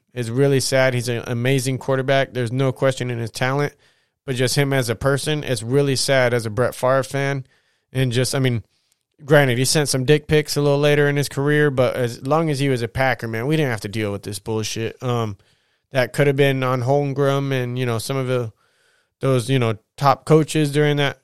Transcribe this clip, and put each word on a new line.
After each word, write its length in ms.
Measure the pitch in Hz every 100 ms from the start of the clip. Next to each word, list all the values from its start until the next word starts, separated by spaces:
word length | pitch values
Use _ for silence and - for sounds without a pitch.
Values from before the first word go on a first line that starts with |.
| _
It's 160 | 123 117
really 300 | 123 139 135
sad. 340 | - 135 131
He's 160 | 123 117
an 140 | 117 -
amazing 540 | 120 123 135 127 131
quarterback. 540 | - 131 131 135 131
There's 180 | 127 117
no 200 | 131 135
question 380 | 127 135 - 123
in 80 | 117
his 140 | 113
talent, 420 | - 127 139 143 - _ _ _ _
but 120 | - 123
just 200 | 127 143
him 160 | 139
as 180 | 139 117
a 60 | 107
person, 480 | 135 139 - 151
it's 200 | - 117
really 320 | 113 139 143 127
sad 360 | - 135 123
as 140 | 120 110
a 60 |
Brett 240 | 104 120 -
Favre 260 | 127 135
fan. 460 | 127 139 139 139 - _ _ _ _
And 200 | 127 131
just, 240 | 117 127 139
I 40 |
mean, 240 | 127 117 - _ _ _ _ _ 143
granted, 320 | 147 135 120
he 80 | 131
sent 240 | 160 143
some 160 | 135 131
dick 220 | 151 -
pics 300 | 151 147 147
a 40 |
little 160 | 147 143
later 320 | 147 147 143
in 60 | 143
his 120 | 139
career, 440 | - 143 151 151
but 240 | 131 120 -
as 280 | 120 127 131
long 240 | 156 160
as 80 | 135
he 100 | 139
was 140 | 123
a 40 | 117
Packer, 400 | 131 131 120 117
man, 200 | 113 131
we 100 | 160
didn't 140 | 139
have 100 | 110
to 60 | 107
deal 240 | 110 107
with 100 | 98
this 160 | - 101
bullshit. 640 | - 110 107 107 113 -
Um, 380 | 127 120 110 104 _ _ _ _ _
that 240 | 135 123
could 140 | - 143
have 80 | 135
been 260 | 139 135
on 220 | 127 127
Holmgren 680 | 120 143 143 135 139 139 139
and, 280 | 131 123 123
you 80 | 123
know, 100 | 113
some 200 | - 135
of 100 | 127
the, 260 | 127 113 - _ _ _ _ _ _
those, 280 | 135 127 113
you 80 | 135
know, 200 | 113 - _ -
top 280 | 139 - -
coaches 460 | 160 151 156 147
during 260 | 143 151 147
that 220 | 139 -